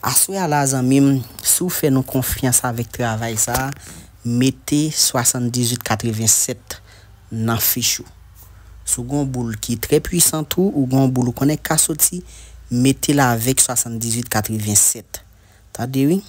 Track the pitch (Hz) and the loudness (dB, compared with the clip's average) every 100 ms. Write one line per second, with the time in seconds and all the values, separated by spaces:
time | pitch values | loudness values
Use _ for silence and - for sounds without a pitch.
0 | - 135 - 196 175 147 139 135 127 135 | 0 0 0 0 0 2 2 0 4 4
1 | 139 139 120 - - - 180 - 151 131 | 6 2 -2 -8 -2 0 0 0 2 2
2 | 131 135 127 - 131 123 127 117 117 - | 2 -2 -2 -2 0 0 0 -4 -6 -4
3 | 120 110 117 110 - 123 135 143 - - | -4 -2 -4 -2 -2 0 -2 -8 -16 -20
4 | - - 120 120 131 131 - 147 156 151 | -20 -12 -4 2 2 0 -2 0 0 0
5 | - 131 120 127 120 120 117 123 - 110 | 0 2 0 0 -2 0 0 -2 -2 -2
6 | 117 110 113 - - 123 - - - - | -2 -2 2 2 0 -6 -10 -16 -16 -20
7 | - - - 113 113 113 - - 117 - | -20 -20 -12 -4 -2 0 0 0 -2 -2
8 | - - - - - - - - - - | -6 -20 -20 -20 -20 -20 -20 -16 -6 -4
9 | 123 143 139 127 117 107 - 117 - 151 | -2 -2 -2 -2 -4 -6 -4 -4 2 0
10 | - 180 156 156 151 - 190 147 127 131 | 2 0 2 0 -4 0 0 2 2 4
11 | 135 127 123 120 139 151 - 160 - 156 | 2 2 -2 0 0 0 -2 0 0 0
12 | - 175 - - - - - 120 131 131 | -2 -2 -12 -20 -20 -20 -4 2 2 2
13 | - 143 131 117 117 131 - 120 120 117 | 2 2 4 2 0 0 0 0 -4 -4
14 | 117 113 113 110 104 110 104 104 - 117 | -4 -4 -2 -4 -2 -4 2 4 4 0
15 | - - - - _ - - - 123 135 | -10 -18 -18 -20 _ -20 -20 -8 -4 0
16 | 143 185 | 2 2